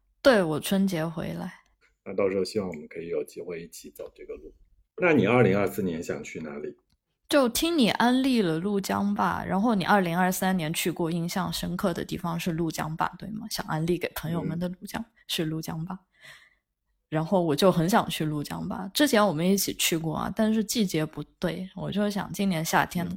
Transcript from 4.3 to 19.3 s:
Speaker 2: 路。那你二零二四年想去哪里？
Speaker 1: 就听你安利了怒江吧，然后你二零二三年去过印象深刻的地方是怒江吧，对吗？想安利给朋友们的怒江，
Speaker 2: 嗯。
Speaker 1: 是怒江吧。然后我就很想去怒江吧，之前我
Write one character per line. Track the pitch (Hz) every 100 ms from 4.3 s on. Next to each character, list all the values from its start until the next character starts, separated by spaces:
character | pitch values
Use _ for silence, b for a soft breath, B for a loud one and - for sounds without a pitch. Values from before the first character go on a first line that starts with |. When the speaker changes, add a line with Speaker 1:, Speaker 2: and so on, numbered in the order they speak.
Speaker 2:
路。 | - - - _ _ _ -
那 | 180
你 | 147 98
二 | 123
零 | 104 98
二 | 95
四 | -
年 | 95 82
想 | - -
去 | - -
哪 | 78 71
里？ | - - _ _ _ _ -
Speaker 1:
就 | 294 240
听 | - 330 339
你 | 202
安 | - 240 254
利 | 269 240
了 | 180 160
怒 | 196 202
江 | 196 196 202
吧， | 208 190 - 175
然 | 185
后 | 240
你 | 208
二 | - 202
零 | 175 170
二 | 185
三 | 185 190
年 | 185 156
去 | 170 180
过 | 160 165
印 | 170 170
象 | 196 175
深 | - 180
刻 | 180 190
的 | 170
地 | - -
方 | 170 170
是 | 180
怒 | 160 165
江 | 160 156
吧， | 160 165 -
对 | 196
吗？ | - 220
想 | - -
安 | 156 165
利 | 170
给 | -
朋 | - 151
友 | 170
们 | 160 165
的 | 180
怒 | 185 214
江， | -
Speaker 2:
嗯。 | - _ -
Speaker 1:
是 | - 156
怒 | 160
江 | 165 165 170
吧。 | 185 _ b b b b b _ _ _ _ -
然 | 156
后 | 160 190
我 | 165
就 | 143 196
很 | 170 165
想 | 214 165
去 | -
怒 | 156 151
江 | 143 165 170
吧， | - 190
之 | - 294
前 | 214
我 | 208